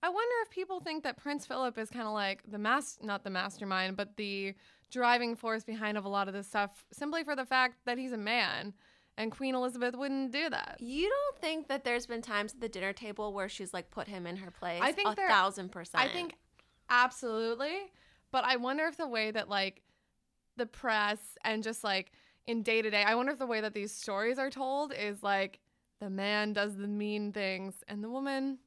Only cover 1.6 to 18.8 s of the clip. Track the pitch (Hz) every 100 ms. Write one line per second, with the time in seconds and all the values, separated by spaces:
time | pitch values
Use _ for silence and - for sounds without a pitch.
1.6 | 254 240 220 247 220 214 196 196 - 208
2.6 | 208 202 202 - 220 202 202 190 190 190
3.6 | 202 185 185 190 208 208 208 196 196 190
4.6 | - - _ 254 240 240 240 233 233 220
5.6 | 214 226 214 208 196 202 196 196 196 214
6.6 | 202 - - - 294 320 294 285 262 262
7.6 | 254 240 - 240 262 233 208 240 190 -
8.6 | 208 190 _ _ _ - 220 220 269 262
9.6 | 254 247 247 240 277 269 269 262 320 -
10.6 | - - 240 277 370 554 571 523 330 320
11.6 | 302 277 269 240 247 240 226 208 208 254
12.6 | 233 202 190 196 226 202 214 196 196 -
13.6 | 190 185 175 - - 202 175 185 190 -
14.6 | 180 170 170 - 403 320 381 214 185 196
15.6 | 185 190 165 - 262 359 339 - _ _
16.6 | - _ _ 247 254 254 247 220 226 233
17.6 | 277 359 392 _ _ _ _ 262 247 254
18.6 | 247 277